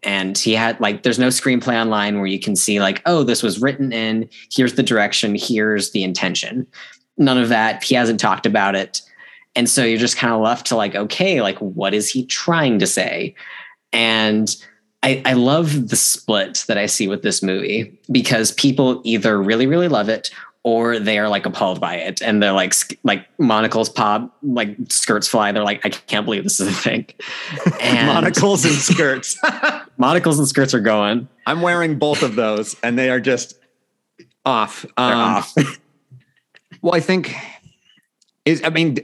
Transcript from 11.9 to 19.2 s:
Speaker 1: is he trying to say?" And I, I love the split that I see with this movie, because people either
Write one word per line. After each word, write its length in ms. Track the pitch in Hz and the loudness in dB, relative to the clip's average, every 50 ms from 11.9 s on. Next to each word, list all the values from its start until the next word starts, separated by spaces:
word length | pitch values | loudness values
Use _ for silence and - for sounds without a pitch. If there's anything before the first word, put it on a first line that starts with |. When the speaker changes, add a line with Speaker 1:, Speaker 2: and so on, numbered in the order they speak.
| 98 | 0
Speaker 1:
is 160 | 107 104 - | 0 -2 -2
he 160 | - 131 123 | -2 -4 -4
trying 520 | - - - - - 170 165 156 135 117 104 | -4 -6 -6 -2 0 0 2 2 2 2 2
to 60 | - | 2
say?" 480 | 101 - - 92 - - - - - - - - - - - - - - _ _ _ - | 0 0 -2 -2 -2 -4 -6 -6 -8 -8 -12 -20 -20 -18 -20 -20 -20 -20 _ _ _ -2
And 600 | 113 117 113 113 110 110 107 107 107 110 107 - - - - _ _ _ _ _ _ - | 0 2 2 2 2 2 2 2 2 0 -2 -4 -8 -10 -20 _ _ _ _ _ _ 0
I, 200 | 131 135 135 135 | 0 0 0 0
I 80 | - 127 | 0 2
love 540 | 127 120 127 143 160 170 156 147 151 123 107 | 4 4 4 4 2 2 2 0 0 -2 0
the 60 | - | 0
split 680 | 110 - - - - - - 110 101 98 90 85 - - | 0 0 0 -2 -4 -2 -2 0 0 0 -2 -4 -8 -4
that 100 | - 113 101 | -2 -2 -2
I 80 | 101 | 0
see 220 | 110 - - 113 95 | -2 -2 -2 -2 -2
with 140 | 98 98 - | -2 -2 -2
this 200 | 110 92 - - | -2 -2 -2 -2
movie, 560 | 95 92 95 95 92 101 107 113 104 - _ _ - | -2 -2 -2 -2 -2 -4 -4 -4 -6 -10 _ _ 0
because 420 | 123 127 113 - 127 113 110 107 - | 0 0 2 2 0 0 0 0 -2
people 480 | - - 143 127 135 139 127 127 120 - | 0 2 2 2 4 2 2 2 0 -2
either 360 | 113 113 110 | -2 -2 0